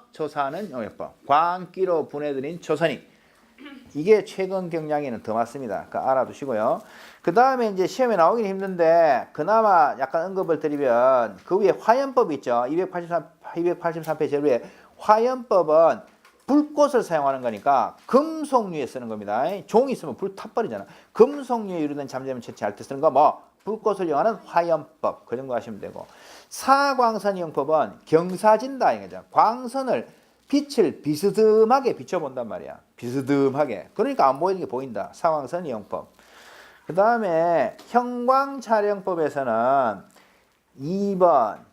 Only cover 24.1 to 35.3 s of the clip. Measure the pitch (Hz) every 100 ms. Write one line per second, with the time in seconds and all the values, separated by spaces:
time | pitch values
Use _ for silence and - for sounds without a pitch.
24.1 | 143 214 208 - 175 170 156 - _ 101
25.1 | - - 120 135 120 120 98 92 - -
26.1 | - - - - - - 277 277 254 233
27.1 | 214 202 185 165 143 139 156 110 - -
28.1 | 156 180 180 214 214 262 269 180 110 95
29.1 | 92 - 147 196 247 247 269 254 131 -
30.1 | _ _ _ - 285 294 - 156 - 147
31.1 | 151 196 165 220 214 220 269 247 147 123
32.1 | 180 143 127 113 90 69 - _ _ 117
33.1 | 139 127 139 135 135 147 95 - - 262
34.1 | 269 135 139 180 190 143 123 135 104 -
35.1 | - 165